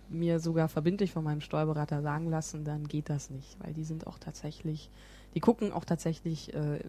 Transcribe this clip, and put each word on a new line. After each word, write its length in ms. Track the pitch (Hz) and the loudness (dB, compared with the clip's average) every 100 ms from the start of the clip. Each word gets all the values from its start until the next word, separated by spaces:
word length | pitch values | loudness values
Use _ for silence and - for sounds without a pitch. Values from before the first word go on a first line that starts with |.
| - | -6
mir 300 | 165 170 165 | 0 2 4
sogar 280 | 165 165 160 | 4 4 4
verbindlich 440 | 160 160 202 190 | 4 2 4 2
von 120 | 165 | 2
meinem 180 | 156 151 | 0 0
Steuerberater 600 | - 151 156 151 147 147 | 0 0 2 2 0 0
sagen 280 | 147 151 165 | 0 0 0
lassen, 340 | 160 - 151 147 | 0 -2 -4 -4
dann 220 | 151 147 | -4 -2
geht 220 | 151 151 | -2 0
das 200 | 143 - | -2 -4
nicht, 280 | 135 - - | -12 -12 -12
weil 100 | 165 | -8
die 100 | 156 | -6
sind 220 | 156 160 - | -4 -6 -6
auch 140 | - | -10
tatsächlich, 680 | - - 151 - 156 151 - - - - - | -12 -8 -10 -6 -4 -4 -8 -20 -20 -20 -4
die 60 | 165 | 4
gucken 340 | 226 233 208 | 6 6 2
auch 100 | 165 | 0
tatsächlich, 680 | - 165 165 160 170 156 - | 0 0 2 0 -2 -4 -4
äh, 260 | - 147 147 | -2 0 0